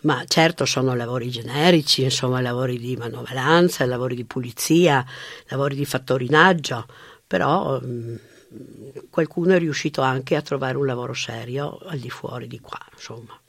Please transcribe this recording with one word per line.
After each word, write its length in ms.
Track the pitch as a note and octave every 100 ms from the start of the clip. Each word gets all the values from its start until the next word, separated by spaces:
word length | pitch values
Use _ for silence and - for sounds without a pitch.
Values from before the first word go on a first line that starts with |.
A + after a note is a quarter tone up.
Ma 200 | D#3 B2+ -
certo 380 | - D#3+ - C#3
sono 280 | - C3
lavori 360 | B2 A#2 B2 A#2+
generici, 720 | B2 A#2 C#3 E3+ E3+ C#3 -
insomma, 380 | C3 - B2+ B2+
lavori 360 | B2 B2 C3 B2
di 180 | A#2+ B2
manovalanza, 880 | A#2 A#2+ A#2 C3 C3 E3+ F3 - B2+
lavori 300 | B2 B2+ B2
di 100 | A#2
pulizia, 800 | - B2 - - E3 F3 C#3 C3 - - - _
lavori 280 | C3+ C#3+ C#3
di 100 | C#3+
fattorinaggio, 1000 | B2+ C3 C3 B2 D#3 F3+ F3 C3+ A#2+ - - - - _
però, 560 | F2+ C#3 F3 E3+ C3+
mm, 320 | B2+ A#2+ A#2 A#2 - _ _ - - - - - -
qualcuno 440 | - D#3 - E3+ F#3
è 40 |
riuscito 420 | E3 C#3 D3+ C#3
anche 340 | C3 C3 C3 D3+
a 60 |
trovare 360 | D3 C#3 C3+ C3
un 80 | C#3
lavoro 280 | B2 B2
serio 680 | B2+ - A#2 A#2 C3 D3 - F#3
al 140 | D3+
di 100 | B2
fuori 380 | - - B2 A#2
di 120 | A#2+
qua, 200 | - - -
insomma. 440 | - - A#2 A2+ -